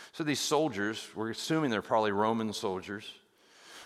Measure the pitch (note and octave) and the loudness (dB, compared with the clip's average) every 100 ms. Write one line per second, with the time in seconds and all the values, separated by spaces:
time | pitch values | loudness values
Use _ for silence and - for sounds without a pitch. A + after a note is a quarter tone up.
0 | - - D#3 C3+ - D3+ D#3 G2 G#2 A2 | -14 -6 -2 0 2 2 2 0 -2 -4
1 | - - A2 A2 - D#3+ D3 G#2+ - A2+ | -8 -6 -6 -4 0 2 2 0 2 4
2 | G#2+ G2+ A2 A2+ A2 G2+ G#2 F#2 F2+ G2+ | 4 4 4 2 0 -2 -4 -4 -6 -10
3 | - - _ _ _ - - - | -10 -18 _ _ _ -20 -20 -20